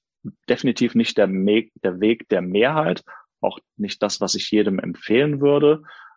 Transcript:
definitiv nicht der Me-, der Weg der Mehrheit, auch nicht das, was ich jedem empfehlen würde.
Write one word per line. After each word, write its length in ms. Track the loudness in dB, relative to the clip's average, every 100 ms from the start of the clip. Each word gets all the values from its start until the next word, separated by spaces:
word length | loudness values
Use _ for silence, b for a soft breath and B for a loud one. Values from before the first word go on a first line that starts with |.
| _ _ -18 -14 -4
definitiv 460 | -2 0 0 0
nicht 220 | 0 0 2
der 80 | 0
Me-, 440 | 2 2 2 0 _
der 180 | -6 0
Weg 280 | 0 0 -2
der 140 | -4
Mehrheit, 600 | 0 0 0 0 -2 -4 B B B -6
auch 180 | -6 -6 _ -10
nicht 260 | -10 -4
das, 180 | -6 -4
was 140 | -6
ich 160 | -6 0
jedem 280 | 0 0 -2
empfehlen 640 | -6 -10 0 2 2 2
würde. 420 | 2 4 4 2 B B B